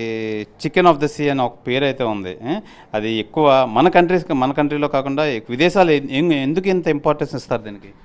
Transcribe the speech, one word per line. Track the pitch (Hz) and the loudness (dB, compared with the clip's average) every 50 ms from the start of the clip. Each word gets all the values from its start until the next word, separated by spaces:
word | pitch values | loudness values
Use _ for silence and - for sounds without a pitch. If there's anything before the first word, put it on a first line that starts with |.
| 113 113 113 113 110 110 107 107 104 - _ - - | -6 -6 -6 -6 -6 -6 -6 -6 -8 -10 _ -10 -8
chicken | 151 - 185 180 175 | -2 0 4 6 6
of | 156 143 | 4 4
the | 151 147 - | 0 -4 -2
sea | - 147 143 | -2 -2 -2
అనే | 139 135 | 0 0
ఒక | 127 120 - - - | -2 -4 -4 -8 -6
పేరు | 123 123 135 143 | -4 -2 0 0
అయితే | 139 131 - 123 | -2 -2 -2 -2
ఉంది. | 113 107 101 92 90 78 - | -2 -2 -4 -6 -10 -10 -10
ఏ? | 110 131 170 214 208 - - - - - - | -6 -6 -6 -6 -6 -14 -20 -20 -16 -6 -6
అది | 107 107 113 | -4 -2 -2
ఎక్కువ | 113 110 104 - - 160 151 143 131 131 127 120 | -2 -4 -4 -4 0 2 4 6 6 6 4 2
మన | 107 120 151 180 | 2 2 4 4
కంట్రీస్, | - 175 175 170 185 175 156 - | 6 4 4 4 2 -2 0 -2
మన | 156 131 127 135 | -2 -2 0 -2
కంట్రీలో | 135 156 147 139 147 147 147 143 | 0 -2 -2 -2 -2 -2 -2 -2
కాకుండా | 143 135 131 139 139 147 156 | -2 -2 -2 -2 -2 -2 -2
ఎక్-, | 147 123 110 - - | -2 -2 -6 -6 -8
విదేశాలు | 120 127 160 180 - 202 180 165 | -2 0 0 2 2 2 2 2
ఎన్-, | 151 139 139 - | 2 0 -2 -4
ఎన్-, | 131 135 170 175 | -2 0 0 0
ఎందుకు | 156 139 135 139 160 185 185 196 | 0 0 0 -2 -2 -2 -2 -2
ఇంత | 185 180 165 170 | -2 -2 0 -2
ఇంపార్టెన్స్ | 151 147 - 156 147 151 151 - - | -2 -2 0 -2 -2 -2 -4 -8 -8
ఇస్తారు | 123 - - 127 113 | -10 -6 -6 -6 -6
దీనికి? | 107 107 101 98 - 98 101 - _ | -6 -10 -16 -18 -20 -20 -20 -20 _